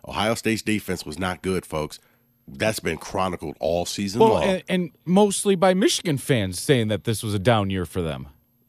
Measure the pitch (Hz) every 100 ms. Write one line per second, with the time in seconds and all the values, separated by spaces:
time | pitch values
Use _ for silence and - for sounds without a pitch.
0 | - 78 107 117 110 107 - 107 - 90
1 | - 76 92 90 90 92 - 78 76 -
2 | _ _ _ _ - 67 110 110 92 80
3 | - 98 92 87 78 - 73 85 87 -
4 | 101 107 220 92 82 185 - 185 175 -
5 | - 185 208 190 208 196 185 185 285 -
6 | 185 139 - 131 95 90 - 135 107 104
7 | - 110 113 104 92 113 98 95 87 95
8 | 85 67 71 - _ _